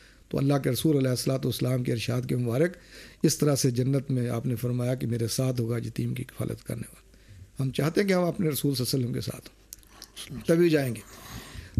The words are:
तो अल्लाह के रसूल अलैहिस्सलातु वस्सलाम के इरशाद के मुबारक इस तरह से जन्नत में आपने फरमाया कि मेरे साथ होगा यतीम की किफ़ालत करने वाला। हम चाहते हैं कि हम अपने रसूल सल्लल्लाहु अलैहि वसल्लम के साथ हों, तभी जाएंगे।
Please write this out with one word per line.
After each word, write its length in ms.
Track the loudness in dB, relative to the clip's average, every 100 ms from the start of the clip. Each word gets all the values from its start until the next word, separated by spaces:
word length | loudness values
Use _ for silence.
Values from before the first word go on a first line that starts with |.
| -20 -20 -6
तो 80 | 0
अल्लाह 200 | 2 2
के 120 | 2
रसूल 260 | 2 4 4
अलैहिस्सलातु 520 | 4 0 0 0 0
वस्सलाम 340 | 0 0 0
के 100 | 0
इरशाद 340 | -2 0 -2 0
के 100 | -2
मुबारक 400 | 0 2 2 0 -20 -20 -20 0
इस 160 | 2 4
तरह 140 | 2
से 160 | 4 2
जन्नत 360 | 2 2 0 0
में 180 | -2 0
आपने 260 | -2 -2
फरमाया 400 | -2 -2 -2 0
कि 120 | 0 0
मेरे 220 | 0 0
साथ 320 | 0 0 0
होगा 160 | 0 -2
यतीम 360 | -4 -4 -2
की 80 | -2
किफ़ालत 380 | -6 -6 -6 -6
करने 220 | -6 -8
वाला। 200 | -8 -14 -20 -20 -20 -20 -16 -4
हम 120 | -2
चाहते 300 | 0 0 2
हैं 80 | 2
कि 60 |
हम 120 | 4 2
अपने 240 | 0 0
रसूल 240 | 0 0
सल्लल्लाहु 380 | 0 0 0 0
अलैहि 0 |
वसल्लम 20 |
के 60 | -2
साथ 280 | -6 -8 -14
हों, 920 | -20 -20 -20 -20 -20 -20 -16 -12 -8
तभी 300 | 2 4 6
जाएंगे। 320 | 4 0 -4 -10 -18 -16 -16 -14 -16 -6 -4